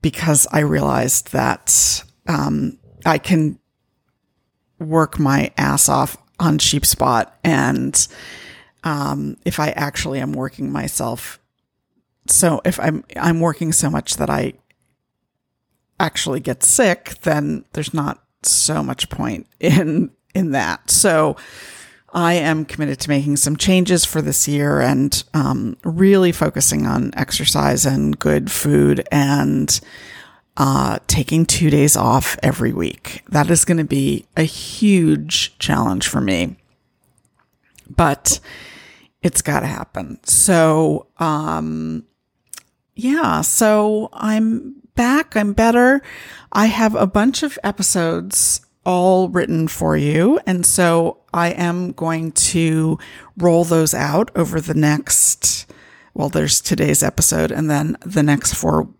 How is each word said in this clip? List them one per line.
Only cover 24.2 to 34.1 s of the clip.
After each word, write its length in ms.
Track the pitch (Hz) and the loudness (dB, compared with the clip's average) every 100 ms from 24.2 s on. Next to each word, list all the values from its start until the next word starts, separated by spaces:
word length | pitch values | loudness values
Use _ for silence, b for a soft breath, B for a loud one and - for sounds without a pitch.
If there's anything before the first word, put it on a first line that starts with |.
this 280 | 151 143 - | -2 -2 0
year 320 | 143 143 143 | 0 2 2
and, 420 | 127 135 143 - - | 2 2 0 -2 -4
um, 420 | 151 143 131 117 - | -2 0 -2 -6 -6
really 480 | 170 165 196 196 180 | -6 2 4 6 4
focusing 520 | 170 156 - 165 151 147 | 2 -2 0 -2 0 -2
on 260 | - - | -2 -4
exercise 720 | - - - 143 147 143 139 139 | -6 -6 -2 0 0 0 2 0
and 320 | 135 - - | 0 -2 -2
good 320 | - 151 - | 0 0 -2
food 560 | - 147 147 143 143 - | -4 2 4 4 2 0
and, 680 | 147 139 143 143 143 147 - B B B B B B _ - | 0 2 0 0 -2 -2 -4 B B B B B B _ -2
uh, 420 | 135 135 135 107 - | 0 2 0 -4 -2
taking 400 | 170 135 160 165 | -2 2 0 2
two 240 | - 156 | 2 2
days 260 | 147 143 - | 4 4 4
off 400 | 95 127 139 - | 4 2 0 -2
every 300 | 139 131 120 | -2 0 -4
week. 500 | 123 82 - - - - | -2 -6 -8 -16 -18 -4
That 220 | 151 151 | -2 2
is 140 | 170 | 2
gonna 200 | - 170 | 2 0
be 420 | 151 139 135 | 0 -2 0